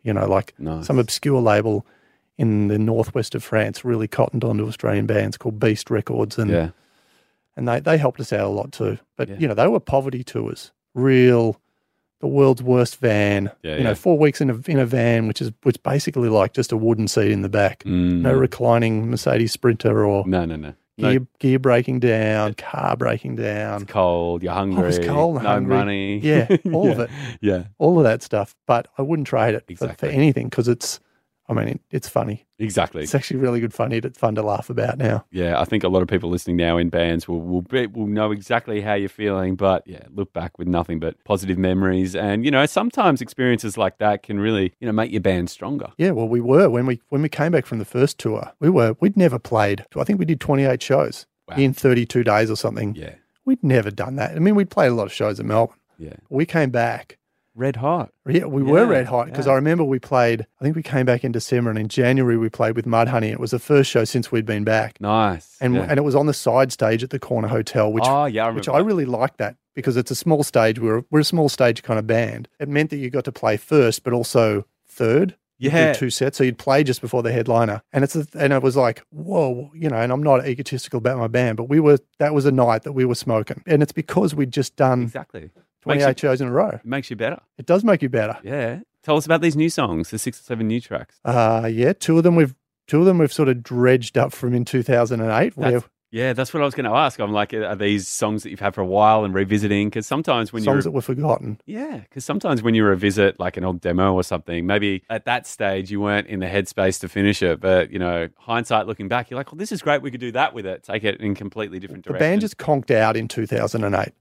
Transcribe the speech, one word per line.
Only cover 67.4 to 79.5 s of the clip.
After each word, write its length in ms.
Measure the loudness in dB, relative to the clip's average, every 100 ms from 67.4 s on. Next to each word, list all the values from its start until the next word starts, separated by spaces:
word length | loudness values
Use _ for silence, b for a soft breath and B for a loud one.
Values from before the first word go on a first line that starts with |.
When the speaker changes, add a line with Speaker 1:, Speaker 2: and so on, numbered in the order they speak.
| -2
Speaker 1:
Hotel, 420 | -4 -2 0 2
which, 140 | 2 2
Speaker 2:
Oh, 200 | 2 0
yeah, 200 | 0 -2
I 40 |
Speaker 1:
which 180 | -2 0
Speaker 2:
remember 40 | 0
Speaker 1:
I 40 |
Speaker 2:
that. 40 | 2
Speaker 1:
really 180 | 0 0
liked 320 | 0 -2 _
that 180 | -8 -8 _
because 220 | -4 0 0
it's 160 | -2
a 40 | -4
small 280 | 0 2
stage. 360 | 2 2 2 2
We're, 260 | 0 0 2
we're 100 | 2
a 20 |
small 240 | 2 2 0
stage 340 | 4 2 2
kind 160 | -2 -2
of 80 | 0
band. 440 | 0 0 -6 -14 _
It 80 | -4
meant 220 | -2 -2
that 80 | -4
you 120 | -4
got 140 | -4
to 80 | -6
play 240 | -4 -2 -2
first, 480 | 2 4 4 2
but 80 | -2
also 540 | -2 2 2 2 0 -4 _ _
third. 500 | -2 2 2 2 -4 _ _
You'd 140 | 0
do 60 | 4
Speaker 2:
Yeah. 160 | 2
Speaker 1:
two 160 | 2 -2
sets, 280 | -2 -4 0
so 60 |
you'd 140 | 0 0
play 260 | 0 2
just 160 | 2 -2
before 240 | -2 -2
the 80 | 0
headliner. 500 | -2 2 2 2 -2 _
And 100 | -2
it's 140 | 0 -2
a, 100 | -6 -2
and 140 | 0
it 100 | 2
was 120 | 2 2
like, 260 | 0 -2 _
whoa, 600 | -14 -4 0 0